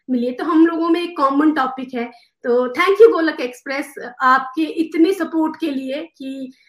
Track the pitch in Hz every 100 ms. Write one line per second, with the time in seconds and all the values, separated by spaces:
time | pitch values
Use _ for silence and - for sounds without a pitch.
0 | - 254 240 247 311 320 330 330 330 339
1 | 349 330 269 277 311 294 262 - 254 247
2 | 247 - _ _ 254 240 254 247 359 392
3 | 453 330 320 302 254 - - 277 277 -
4 | - - 262 262 - - 311 - 320 339
5 | 330 381 320 330 311 - 330 269 262 277
6 | 330 - 269 269 254 -